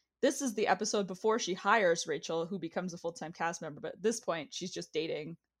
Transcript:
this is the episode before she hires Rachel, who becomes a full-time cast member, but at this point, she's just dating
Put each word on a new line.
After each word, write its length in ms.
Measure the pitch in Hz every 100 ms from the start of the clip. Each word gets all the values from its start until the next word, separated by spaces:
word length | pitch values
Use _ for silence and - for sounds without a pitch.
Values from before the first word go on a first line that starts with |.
| _ _
this 220 | 262 269
is 120 | 269
the 120 | 208 -
episode 400 | 190 208 214 185
before 320 | 185 220 226
she 160 | 175
hires 520 | 185 196 226 185 170 -
Rachel, 360 | 151 - 165 170
who 120 | 196
becomes 340 | 165 - 180
a 60 | 170
full-time 340 | 170 165 160
cast 300 | - 170 170
member, 180 | 160 147
but 140 | -
at 80 | -
this 180 | 196 233
point, 320 | - 165 139
she's 200 | - 180
just 200 | - 175
dating 440 | 156 156 151 160 170 _ _